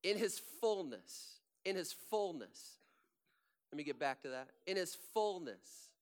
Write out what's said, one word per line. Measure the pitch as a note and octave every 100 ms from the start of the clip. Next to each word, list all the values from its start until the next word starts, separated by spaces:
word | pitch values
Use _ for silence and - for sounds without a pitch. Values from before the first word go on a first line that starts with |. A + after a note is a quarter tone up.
in | F#3 G#3
his | G#3+ -
fullness, | - - A3+ G3+ D#3+ G#2 - - - - _ _
in | F#3 F#3+
his | E3
fullness, | - - G#3+ G3 D#3+ G2 - - - _ _ _ _ _ _ _ _ _
let | D3
me |
get | D3 C#3
back | C#3+ C3
to | C#3
that. | C3 C3 _ -
In | F#3+
his | F3 - -
fullness | A3+ G#3+ F#3 C#3+ F#2+ - - - _